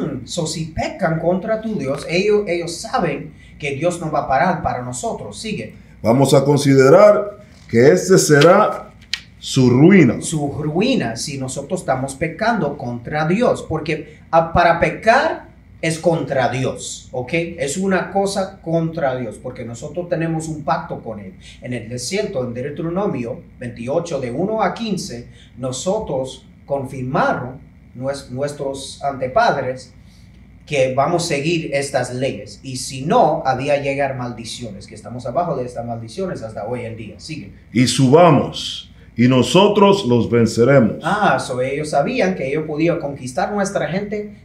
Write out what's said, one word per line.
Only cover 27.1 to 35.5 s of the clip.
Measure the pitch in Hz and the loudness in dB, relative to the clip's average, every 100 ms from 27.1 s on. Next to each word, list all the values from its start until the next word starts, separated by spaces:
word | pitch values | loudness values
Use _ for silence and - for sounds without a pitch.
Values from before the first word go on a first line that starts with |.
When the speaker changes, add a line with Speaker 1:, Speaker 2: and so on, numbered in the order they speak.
| 160 269 - 123 - - - - 123 | -2 0 -2 -6 -14 -20 -20 -20 -10
Speaker 1:
nues-, | 131 139 - | -6 -6 -8
nuestros | 123 143 143 139 135 - - | -6 -6 -6 -8 -8 -10 -8
antepadres, | 139 135 127 226 233 - 170 - - - - - - - - - - | -6 -4 -2 2 2 2 -2 -6 -12 -20 -20 -20 -20 -20 -20 -20 -6
que | 143 131 | 0 0
vamos | 127 147 175 - | 2 0 0 -2
a | |
seguir | 143 151 170 156 | -2 0 -2 -2
estas | 139 139 135 123 | -4 -2 -2 -2
leyes. | 123 131 101 104 - | -4 -4 -6 -12 -16
Y | 135 123 | -12 -10
si | - 131 | -10 -8
no, | 143 247 269 - - | 0 4 4 2 -2
había | 123 143 143 | -2 0 0
llegar | 139 139 139 127 | 0 -2 -2 -4
maldiciones, | 123 110 110 - 117 95 - | -8 -10 -12 -12 -12 -14 -16
que | 107 | -18
estamos | - 120 127 | -14 -12 -6
abajo | 127 175 | -2 -2